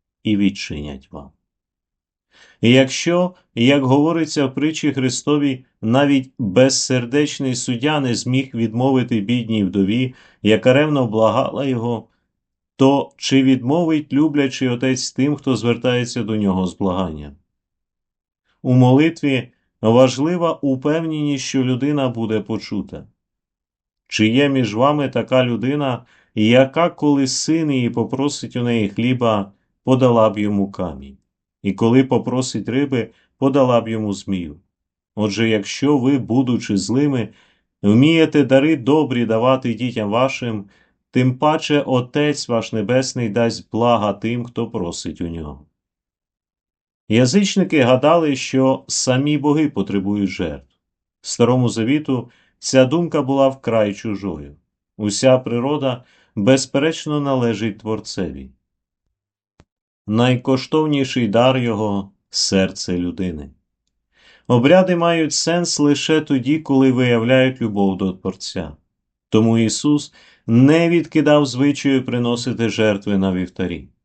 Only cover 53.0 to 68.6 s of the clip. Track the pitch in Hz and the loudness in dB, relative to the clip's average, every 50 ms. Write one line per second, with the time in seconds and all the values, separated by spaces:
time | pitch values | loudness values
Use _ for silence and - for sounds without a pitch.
53 | 175 156 165 156 135 127 135 139 135 135 131 131 - 120 113 113 107 101 101 - | -2 -2 -2 -2 -2 0 0 2 2 0 0 -4 -6 -2 0 0 0 -2 -4 -6
54 | - 113 101 98 101 98 82 76 71 71 73 _ _ _ _ _ _ _ _ - | -8 -8 -8 -6 -8 -8 -8 -10 -12 -16 -20 _ _ _ _ _ _ _ _ -8
55 | 107 104 95 - 131 131 131 127 127 120 120 120 120 139 147 147 135 131 127 127 | -6 -4 -2 0 2 2 2 2 0 -2 -4 -4 -2 -2 -4 -2 -4 -4 -6 -6
56 | - _ _ _ _ _ - 107 98 120 131 135 - - - 143 143 160 160 - | -10 _ _ _ _ _ -8 -2 2 2 2 2 0 -2 -2 -2 -2 -2 -2 -4
57 | - 151 151 147 143 139 135 127 120 117 110 101 110 113 101 - - 110 110 107 | -6 -6 -4 -4 -2 -2 -2 0 0 -2 -2 -2 -4 -6 -6 -8 -8 -8 -8 -8
58 | 101 - - - 92 80 69 69 67 65 _ _ _ _ _ _ _ _ _ _ | -8 -10 -8 -8 -8 -8 -8 -12 -16 -18 _ _ _ _ _ _ _ _ _ _
59 | _ _ _ _ _ _ _ _ _ _ _ _ _ _ _ _ _ _ _ _ | _ _ _ _ _ _ _ _ _ _ _ _ _ _ _ _ _ _ _ _
60 | _ - 107 113 120 127 127 123 - - 135 131 131 - - 156 156 151 147 143 | _ -2 0 2 2 2 2 0 0 0 -2 -2 -2 -2 0 0 0 2 0 0
61 | 135 131 - 131 120 104 98 117 120 131 131 131 120 117 110 104 107 104 101 98 | -2 -2 -2 -2 0 0 2 4 4 4 2 2 0 -2 -2 -2 -2 -2 -2 -4
62 | 98 - _ _ _ _ - - - - 98 98 95 90 92 - - - 90 87 | -6 -8 _ _ _ _ -6 -4 -2 0 2 2 0 0 -2 -6 -8 -6 -4 -4
63 | 90 90 87 - 92 90 82 76 69 67 - _ _ _ _ _ _ _ _ _ | -4 -6 -6 -6 -6 -6 -8 -10 -12 -16 -20 _ _ _ _ _ _ _ _ _
64 | _ _ _ _ _ _ _ _ _ - 123 120 120 143 175 185 185 185 180 170 | _ _ _ _ _ _ _ _ _ 0 2 4 6 6 6 6 6 4 2 0
65 | 170 170 170 165 160 151 151 - - 160 170 175 175 160 - - 147 147 147 139 | 2 2 2 0 0 -2 -2 -4 -2 0 0 0 0 -2 -2 0 2 2 2 2
66 | - - 156 156 151 - 147 131 120 131 151 156 151 - 139 131 135 135 127 123 | 0 0 0 0 2 0 -2 -2 0 0 -2 -2 0 2 2 4 4 4 4 2
67 | 127 123 120 117 113 120 131 131 131 131 127 - 120 107 101 101 101 98 92 90 | 2 2 2 2 2 4 4 4 4 2 0 -2 -4 -2 0 0 0 0 0 -2
68 | 95 95 90 - - 95 92 - - - - 95 | -2 -4 -4 -6 -8 -8 -8 -8 -10 -12 -10 -10